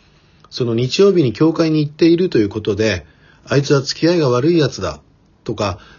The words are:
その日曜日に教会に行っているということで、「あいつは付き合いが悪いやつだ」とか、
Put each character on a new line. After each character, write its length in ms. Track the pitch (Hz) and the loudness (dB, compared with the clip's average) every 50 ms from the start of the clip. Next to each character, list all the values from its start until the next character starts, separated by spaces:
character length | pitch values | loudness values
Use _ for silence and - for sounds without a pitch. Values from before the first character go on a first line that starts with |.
| _ _ _ _ _ _ _ _ _ - | _ _ _ _ _ _ _ _ _ -16
そ 160 | - - 127 | -8 -6 -4
の 100 | 117 113 | -2 -2
日 280 | 117 123 127 - - | -2 -2 -2 2 2
曜 100 | 196 202 | 4 4
日 100 | 185 175 | 4 2
に 100 | 143 120 107 | 0 0 0
教 180 | - 156 165 | 2 0 0
会 180 | 160 - 165 160 | 2 0 -2 0
に 100 | 156 156 | 0 0
行 100 | 147 147 | -2 -4
っ 20 | |
て 140 | - - 175 | -2 2 2
い 100 | 165 170 | 4 4
る 140 | 170 190 175 | 2 0 0
と 80 | - 123 | 0 0
い 60 | 107 | 0
う 40 | 98 | 0
こ 140 | - 107 | -2 -6
と 120 | 101 113 101 | -4 -4 -2
で、 300 | 95 110 110 95 80 - _ _ _ _ _ _ _ _ | 0 0 -2 -2 -4 -8 _ _ _ _ _ _ _ _
「あ 140 | - 123 139 | -2 0 0
い 40 | |
つ 120 | 139 - 147 | 2 2 0
は 80 | 139 | 0
付 180 | - - - - | 0 -4 -6 -2
き 80 | 160 165 | 0 0
合 60 | 180 | 2
い 40 | 170 | 2
が 100 | 147 127 | 0 0
悪 220 | 123 123 131 165 | 0 0 0 2
い 60 | 175 165 | 2 2
や 120 | 143 113 | 0 0
つ 100 | - - | -2 -6
だ」 220 | 95 80 73 - _ _ _ _ _ _ _ _ - | -8 -8 -8 -10 _ _ _ _ _ _ _ _ -10
と 100 | - 104 | -10 -6
か、 240 | 104 107 98 95 - - - - | -4 -4 -6 -6 -8 -14 -20 -20